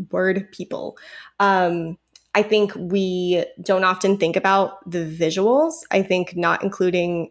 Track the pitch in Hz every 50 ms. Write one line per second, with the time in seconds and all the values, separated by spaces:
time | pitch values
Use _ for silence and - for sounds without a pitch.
0 | 180 - - 180 185 190 185 196 196 - - - 214 - - - - - - -
1 | - - - - - - _ - 202 196 190 185 180 175 175 170 165 160 175 -
2 | _ _ _ - _ _ - 208 208 214 214 214 208 202 - - 180 170 196 196
3 | 190 185 185 180 180 180 180 170 - - - - 175 - 190 185 190 185 185 -
4 | - 190 202 196 175 165 165 190 - 190 196 196 190 - - - - 175 170 175
5 | 165 156 160 165 165 160 165 190 196 226 254 285 320 330 320 - - - - 196
6 | 190 - 185 180 175 - 180 175 175 170 165 - - 196 - - 185 185 175 180
7 | 175 175 175 170 165 -